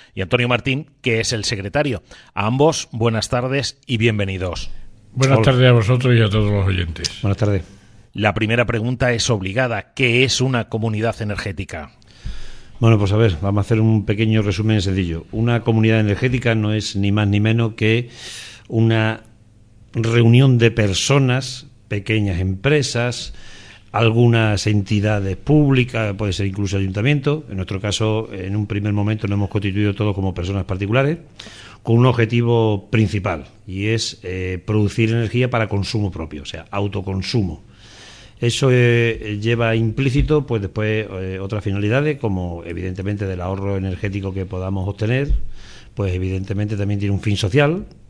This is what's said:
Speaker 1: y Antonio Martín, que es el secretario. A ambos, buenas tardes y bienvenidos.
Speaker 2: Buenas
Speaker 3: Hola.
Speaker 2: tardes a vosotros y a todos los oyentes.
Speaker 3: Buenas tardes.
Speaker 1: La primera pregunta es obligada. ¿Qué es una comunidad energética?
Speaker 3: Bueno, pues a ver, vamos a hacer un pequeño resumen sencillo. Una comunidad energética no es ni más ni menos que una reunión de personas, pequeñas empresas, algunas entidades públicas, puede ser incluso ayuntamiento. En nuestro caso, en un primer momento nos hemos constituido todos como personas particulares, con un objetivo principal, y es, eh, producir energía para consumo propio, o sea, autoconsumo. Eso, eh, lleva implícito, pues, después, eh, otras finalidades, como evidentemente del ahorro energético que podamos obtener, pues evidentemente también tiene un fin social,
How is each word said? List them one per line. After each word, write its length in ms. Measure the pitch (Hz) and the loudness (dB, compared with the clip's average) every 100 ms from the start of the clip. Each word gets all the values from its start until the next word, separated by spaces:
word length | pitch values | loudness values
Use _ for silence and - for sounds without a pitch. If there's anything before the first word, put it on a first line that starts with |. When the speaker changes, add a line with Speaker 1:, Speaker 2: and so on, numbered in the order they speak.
| - - | -16 -8
Speaker 1:
y 60 | |
Antonio 260 | 95 123 120 | -2 0 0
Martín, 440 | 120 139 135 156 _ | 0 -2 -4 -6 _
que 180 | 127 113 | -2 -2
es 140 | 107 | -2
el 100 | 113 | -4
secretario. 600 | 98 104 98 143 147 101 _ - - | -4 -6 -4 -2 -2 -4 _ -20 -16
A 120 | 98 104 | -4 -2
ambos, 420 | 131 151 - - | 4 2 2 -6
buenas 340 | 120 117 113 - | -2 0 0 -2
tardes 540 | 123 127 139 - - - | -4 -2 -2 -4 -10 -4
y 120 | 113 | 0
bienvenidos. 720 | 117 107 98 95 92 82 - - - - - | 2 2 -2 -4 -4 -6 -6 -8 -12 -18 -12
Speaker 2:
Buenas 260 | 127 131 131 | 0 4 4
Speaker 3:
Hola. 60 | 113 | 6
Speaker 2:
tardes 220 | 123 127 | 6 6
a 40 | |
vosotros 420 | 120 104 127 127 117 | 6 4 2 4 4
y 40 | |
a 80 | 107 | 4
todos 200 | 107 104 | 2 2
los 160 | 101 95 | 2 2
oyentes. 540 | 92 85 80 90 - | 0 -4 -4 -8 -4
Speaker 3:
Buenas 140 | 101 98 | -2 0
tardes. 260 | 104 98 - - - - - | 0 0 -4 -18 -20 -20 -16
Speaker 1:
La 200 | - 104 | 0 0
primera 320 | 90 107 120 110 | 2 0 2 0
pregunta 460 | 117 117 123 127 | 0 -2 0 0
es 180 | 117 - | 0 0
obligada. 640 | 107 95 110 127 107 - | 0 0 -2 -2 -2 -8
¿Qué 300 | - 127 120 | -2 2 4
es 160 | 131 - | 2 2
una 300 | 131 123 110 | 0 0 -2
comunidad 520 | 113 113 107 113 - | -4 -2 -2 -2 -2
energética? 720 | 107 98 104 87 98 80 73 _ - - - - - - - - | -6 -4 -6 -8 -10 -10 -14 _ -20 -14 -10 -8 -8 -12 -14 0
Speaker 3:
Bueno, 180 | 113 110 | 4 4
pues 140 | 101 | 2
a 60 | 104 | 2
ver, 180 | 113 78 | 2 2
vamos 160 | 98 101 | -2 -2
a 80 | 98 | 0
hacer 160 | 110 | 2
un 240 | 110 110 95 | 4 2 0
pequeño 360 | 104 110 110 | -2 2 2
resumen 400 | 104 98 110 107 | 0 0 2 2
sencillo. 440 | 95 95 87 82 - | 2 0 -2 -4 -8
Una 300 | 110 117 117 | -4 0 0
comunidad 360 | 113 110 110 110 | 2 2 4 4
energética 560 | 107 101 123 127 120 113 | 2 0 0 0 0 0
no 160 | 107 | 0
es 240 | 107 101 101 | -2 -2 -2
ni 160 | 101 | 0
más 160 | 104 101 | 2 2
ni 140 | 104 | 2
menos 320 | 107 113 113 | 2 2 0
que 340 | 110 110 113 120 - - - - - - | 0 0 0 -2 -12 -16 -16 -18 -20 -4
una 540 | 113 113 113 110 110 - - - - - - - | 2 4 4 0 -2 -10 -20 -20 -20 -20 -20 -10
reunión 680 | - 113 117 113 120 135 123 | -4 0 4 6 8 8 6
de 140 | 117 | 4
personas, 960 | 117 101 92 - 139 131 127 139 - - _ - | 4 0 0 2 2 4 0 -4 -12 -16 _ -8
pequeñas 500 | 104 98 110 101 87 | -8 -2 0 0 0
empresas, 920 | 95 95 135 151 127 120 123 117 - - - - - - - | -2 0 2 2 0 -2 -4 -4 -10 -14 -16 -18 -20 -20 -6
algunas 760 | 104 113 113 120 117 110 104 107 | 0 2 4 4 4 2 0 0
entidades 720 | 104 95 107 104 104 98 92 | 0 2 0 2 0 -2 -6
públicas, 760 | - 151 143 131 123 113 107 98 | 2 4 4 4 2 -2 -4 -2
puede 140 | 104 | -2
ser 160 | 90 98 | -2 -2
incluso 300 | 98 101 98 | -2 -2 -2
ayuntamiento. 680 | 95 98 120 147 143 156 120 | -2 0 0 0 0 -4 -6
En 80 | 95 | -8
nuestro 240 | 92 95 | -6 -4
caso, 480 | 104 101 110 110 110 | -4 -2 0 -2 -4
en 240 | 101 92 104 | -10 -6 -4
un 100 | 104 | -2
primer 280 | 101 104 | -2 -2
momento 340 | 104 101 107 101 | 0 0 -2 -2
nos 80 | 101 | -2
hemos 140 | 98 | -2
constituido 440 | 107 98 98 104 | -2 -2 0 0
todos 220 | 95 107 98 | 0 -2 0
como 180 | 95 | -2
personas 300 | 90 87 98 | -4 -4 -4
particulares, 540 | 87 92 101 123 139 175 - - - - - - | -4 -4 0 0 0 -2 -10 -20 -20 -20 -20 -12
con 140 | - 117 | 2 4
un 80 | 127 | 4
objetivo 840 | 123 110 117 117 117 110 101 - | 4 2 2 2 2 2 0 0
principal, 560 | 113 104 101 95 80 67 - - | 0 2 0 -4 -6 -10 -20 -12
y 220 | 92 107 | -4 -2
es, 320 | 113 - - | -2 -4 -10
eh, 400 | 92 92 92 90 | -8 -6 -6 -6
producir 460 | - 107 101 - 113 | -2 0 0 2 0
energía 400 | 117 110 123 127 | 2 0 0 0
para 180 | 123 107 | 0 -2
consumo 440 | 101 92 110 101 | -2 -2 -2 -4
propio, 320 | 82 80 76 | -4 -10 -10
o 20 | 69 | -12
sea, 220 | 82 85 | -14 -10
autoconsumo. 920 | 98 101 98 95 95 92 120 92 78 - - - - - - - - | -6 -4 -4 -4 -6 -2 -2 -2 -6 -16 -20 -20 -20 -20 -20 -20 -4
Eso, 300 | 120 - 135 | -2 0 2
eh, 680 | 127 120 117 117 113 110 104 | 4 4 4 2 -2 -6 -4
lleva 340 | 110 117 113 113 | 0 0 2 2
implícito, 680 | 113 110 131 139 139 151 131 | 0 0 0 2 2 2 2
pues, 160 | 113 | -4
después, 460 | 98 110 107 107 104 | -2 -2 -2 -2 -4
eh, 280 | 95 95 95 | -8 -8 -6
otras 220 | 98 104 | -6 -4
finalidades, 560 | 101 98 104 127 151 139 | -4 -2 0 0 0 -2
como 440 | 113 95 87 85 85 | -2 -2 -4 -8 -10
evidentemente 580 | 87 92 92 95 104 98 | -8 -6 -6 -4 -4 -4
del 160 | 90 | -4
ahorro 360 | 90 98 98 98 | -4 -4 -4 -2
energético 540 | 95 90 104 98 95 | -4 -4 -4 -4 -4
que 140 | 95 92 | -6 -6
podamos 420 | 92 92 98 95 | -6 -4 -4 -4
obtener, 460 | 98 110 127 143 - - - - - - - | -4 -2 -2 0 0 0 -8 -14 -20 -16 -4
pues 180 | 98 | -4
evidentemente 640 | 92 92 95 98 101 107 104 | -2 -2 -4 -4 -4 -4 -2
también 220 | 101 101 | -2 -2
tiene 140 | 101 98 | -2 -2
un 60 | |
fin 140 | 107 98 | 0 0
social, 520 | 95 131 147 180 - - - | 0 2 2 0 -6 -16 -20